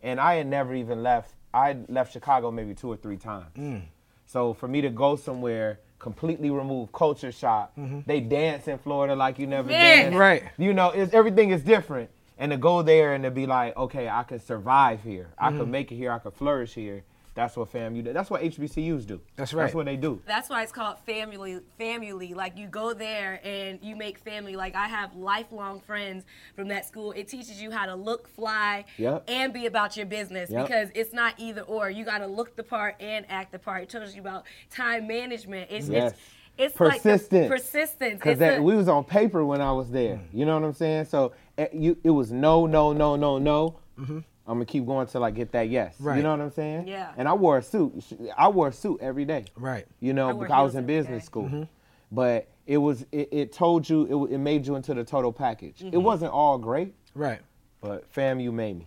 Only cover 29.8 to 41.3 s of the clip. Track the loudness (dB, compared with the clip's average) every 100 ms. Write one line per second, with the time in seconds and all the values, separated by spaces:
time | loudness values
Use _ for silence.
29.8 | -2 -4 -8 -8 -8 -10 -6 -4 -2 -2
30.8 | -2 -4 -6 -2 -2 -2 -12 -12 -8 -4
31.8 | -4 -6 -6 -6 -6 -6 -8 -8 -8 -4
32.8 | -4 -6 -8 -8 -6 -10 -10 -12 -8 -8
33.8 | -8 -12 -14 -14 -12 -12 -14 -20 -18 -4
34.8 | -2 -2 -2 -6 -6 -10 -10 -12 -10 -8
35.8 | 0 0 0 -2 -20 -20 -20 -2 -2 6
36.8 | 4 6 6 4 6 4 4 0 -2 -2
37.8 | -4 -2 -6 -2 2 4 6 6 4 6
38.8 | 6 4 4 4 4 2 2 2 0 0
39.8 | -2 0 0 -2 -8 -2 2 2 0 -2
40.8 | 0 0 0 2 2